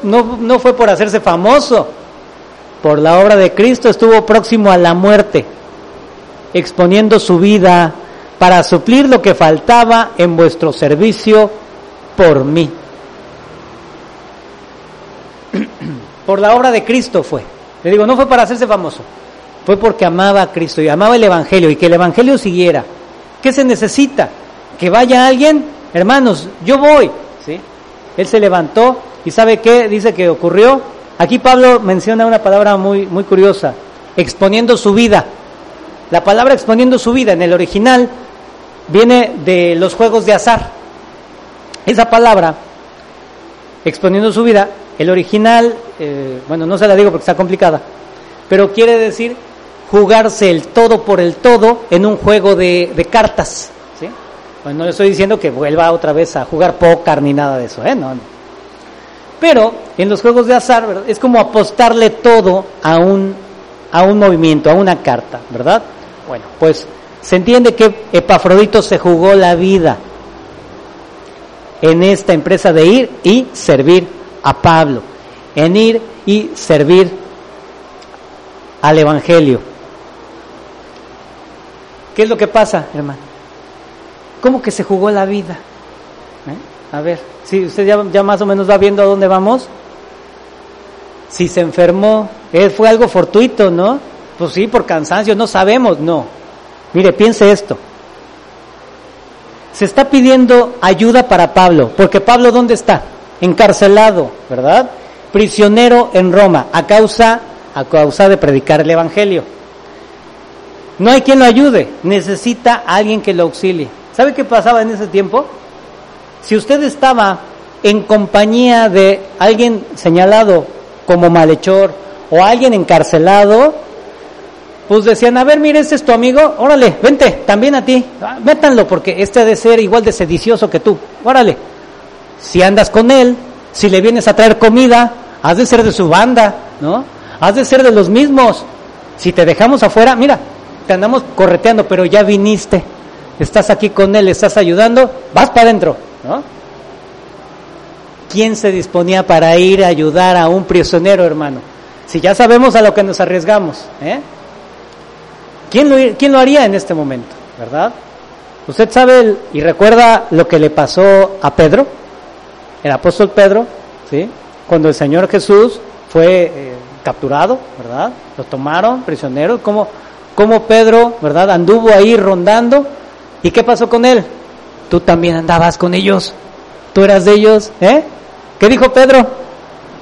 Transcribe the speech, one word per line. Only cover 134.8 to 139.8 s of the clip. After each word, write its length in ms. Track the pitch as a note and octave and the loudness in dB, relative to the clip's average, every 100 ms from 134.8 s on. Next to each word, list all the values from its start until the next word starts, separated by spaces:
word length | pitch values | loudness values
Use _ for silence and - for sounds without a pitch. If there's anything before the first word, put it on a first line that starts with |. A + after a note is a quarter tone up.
| B3+ A#3+ A#3 - - - | 4 4 2 -4 -18 -8
has 140 | D3+ F3+ | -4 -2
de 80 | B3 | 2
ser 180 | A#3+ | 2
de 80 | A3 | 0
su 160 | F#3+ E3+ | 0 0
banda, 480 | F3 A#3+ B3 G#3 - - - | 2 2 2 0 -2 -14 -12
¿no? 220 | D3 A3 C#4 - - - | -6 -6 -8 -18 -20 -4
Has 160 | E3+ A3+ | -2 0
de 100 | - | 0
ser 180 | C4 | 2
de 80 | B3+ | 4
los 180 | G#3+ F3 | 4 2
mismos. 540 | A3+ D4 C4+ A#3+ E3+ - - - - - - | 2 2 2 2 0 -8 -20 -20 -20 -20 -8
Si 160 | F3+ | -4
te 120 | F3+ E3 | 0 0
dejamos 380 | D3+ A#3 C#4 | 2 2 2